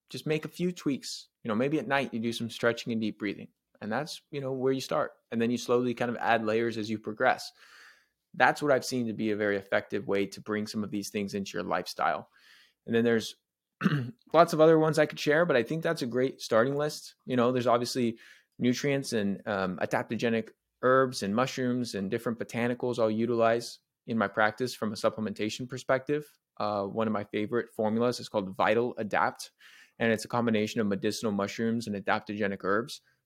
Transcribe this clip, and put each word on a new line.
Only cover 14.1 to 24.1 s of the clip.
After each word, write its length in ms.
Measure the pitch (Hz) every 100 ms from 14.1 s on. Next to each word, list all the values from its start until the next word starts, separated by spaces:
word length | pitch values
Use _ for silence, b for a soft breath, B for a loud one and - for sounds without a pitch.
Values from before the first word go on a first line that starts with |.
| - _
lots 200 | 156 170
of 80 | 156
other 180 | 160 160
ones 180 | 156 151
I 80 | 151
could 140 | 151
share, 260 | 151 147 175
but 120 | 131
I 60 |
think 200 | 113 160
that's 180 | 165 160
a 60 | 127
great 340 | 120 131 -
starting 360 | - 110 127 143
list. 380 | 151 151 - - -
You 100 | 127
know, 160 | 120
there's 160 | 127 120
obviously 500 | 120 120 135 117 113 B B B -
nutrients 540 | 120 123 143 139 135
and, 300 | 117 101 98 113
um, 320 | 101 95 92
adaptogenic 680 | - 120 123 110 117 113 110 - _ _
herbs 420 | 123 131 131 127
and 120 | 98 107
mushrooms 580 | 131 - 123 123 117
and 160 | 101 98
different 300 | 117 123 117
botanicals 600 | - 120 120 123 123 117
I'll 120 | 110
utilize 680 | 110 117 117 113 120 120 - _ _
in 100 | -